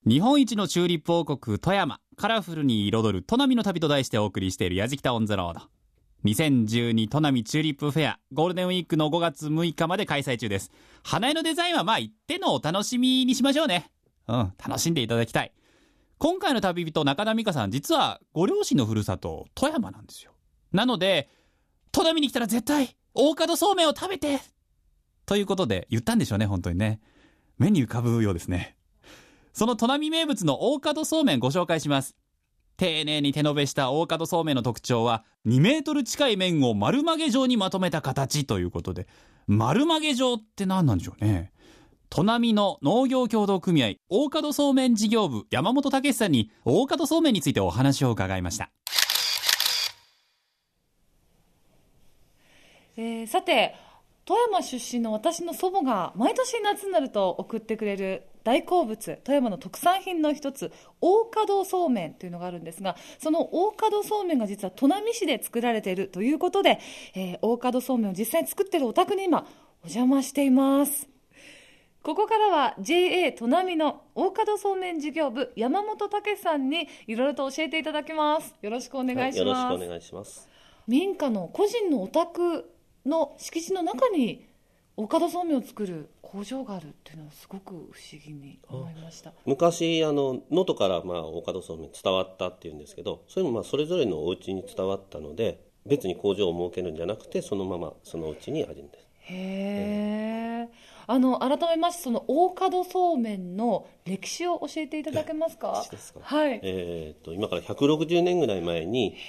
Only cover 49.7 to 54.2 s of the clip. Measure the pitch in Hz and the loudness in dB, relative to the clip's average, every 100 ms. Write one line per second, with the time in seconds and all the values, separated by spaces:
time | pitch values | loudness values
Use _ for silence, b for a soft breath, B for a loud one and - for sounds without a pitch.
49.7 | - - - _ _ _ _ _ _ _ | -2 -6 -8 _ _ _ _ _ _ _
50.7 | _ _ _ _ _ _ _ _ _ _ | _ _ _ _ _ _ _ _ _ _
51.7 | _ _ _ - _ _ _ b b b | _ _ _ -20 _ _ _ b b b
52.7 | b b - 226 226 226 370 359 269 190 | b b -10 -8 -8 -2 -2 2 4 2
53.7 | B B B _ _ | B B B _ _